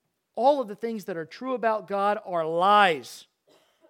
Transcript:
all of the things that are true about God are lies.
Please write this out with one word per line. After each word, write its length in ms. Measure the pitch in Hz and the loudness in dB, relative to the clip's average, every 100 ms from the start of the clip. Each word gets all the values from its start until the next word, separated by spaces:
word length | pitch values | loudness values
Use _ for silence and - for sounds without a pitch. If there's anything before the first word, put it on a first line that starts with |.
| _ _ _ - | _ _ _ 0
all 260 | 254 285 | 2 2
of 60 | 214 | -2
the 80 | 202 | -8
things 300 | 233 220 180 | -8 -8 -8
that 120 | 170 | -10
are 80 | 156 | -10
true 280 | - 262 | -10 -8
about 340 | 247 220 214 175 | -2 -2 -2 -4
God 320 | 196 202 214 | -2 -2 -2
are 220 | - 175 160 | -4 -4 -2
lies. 800 | 165 190 214 196 147 117 - - _ _ _ _ _ _ | 2 4 6 4 2 -6 -20 -20 _ _ _ _ _ _